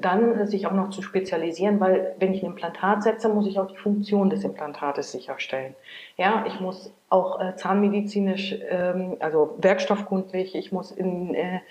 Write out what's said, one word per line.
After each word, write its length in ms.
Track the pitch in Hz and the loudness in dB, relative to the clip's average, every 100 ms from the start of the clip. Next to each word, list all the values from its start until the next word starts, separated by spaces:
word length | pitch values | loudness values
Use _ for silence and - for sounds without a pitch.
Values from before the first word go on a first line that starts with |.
dann 460 | 185 185 233 208 202 | 0 4 4 4 0
sich 180 | 196 180 | 0 0
auch 60 | |
noch 180 | 190 196 | 0 0
zu 140 | - | -4
spezialisieren, 760 | - 190 190 165 165 165 202 202 | -4 -4 -2 -2 -2 0 2 4
weil 360 | 190 185 - - | 4 4 2 0
wenn 160 | 190 | 0
ich 80 | 190 | 0
ein 60 | 175 | -4
Implantat 560 | 185 170 - 190 208 | -6 -8 -2 2 4
setze, 260 | 220 214 226 | 2 2 2
muss 160 | 208 208 | 2 0
ich 140 | 190 | 0
auch 80 | 190 | -4
die 100 | - | -2
Funktion 540 | 208 208 - 202 190 | 0 0 2 4 4
des 120 | 160 | 2
Implantates 680 | - - 151 143 143 143 139 | -2 -6 -10 -6 -4 -4 -4
sicherstellen. 640 | 131 135 131 - 135 131 131 - - - - | -8 -10 -8 -6 -6 -6 -12 -20 -20 -16 0
Ja, 260 | 185 220 - | 2 2 0
ich 120 | - | -4
muss 320 | 185 190 - - - | -6 -6 -14 -12 2
auch, 300 | 190 185 - | 4 4 -2
äh, 160 | 185 - | -4 -4
zahnmedizinisch, 1000 | 196 196 202 208 208 208 196 190 196 196 - | 0 4 4 2 0 0 0 0 -2 -6 -4
ähm, 500 | 185 180 180 185 175 | 0 0 0 -2 -4
also 360 | 156 156 151 - | 0 2 2 4
werkstoffkundlich, 960 | 190 190 - 202 - 190 185 185 185 - | 2 4 2 0 0 -4 -2 -4 -4 -6
ich 160 | - | -6
muss 200 | 185 180 | -6 -6
in, 440 | - 185 180 175 - | -4 -4 -2 -4 -2
äh, 240 | 180 185 - | -2 -4 -8